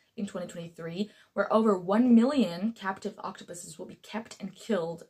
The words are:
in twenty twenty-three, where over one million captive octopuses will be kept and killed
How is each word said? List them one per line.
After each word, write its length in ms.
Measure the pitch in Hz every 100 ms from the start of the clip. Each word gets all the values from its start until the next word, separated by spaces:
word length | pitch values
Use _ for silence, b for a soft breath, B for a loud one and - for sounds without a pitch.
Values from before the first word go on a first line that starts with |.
| _ -
in 100 | 202
twenty 200 | 180 175
twenty-three, 640 | 175 170 - 165 175 208 B B
where 180 | - 196
over 260 | 220 226 185
one 360 | 175 214 247
million 580 | 226 254 294 180 170 220
captive 420 | - 190 196 202 -
octopuses 600 | 196 - 196 170 170 165
will 80 | -
be 100 | -
kept 400 | - 220 226 -
and 140 | 190
killed 480 | - - 190 165 165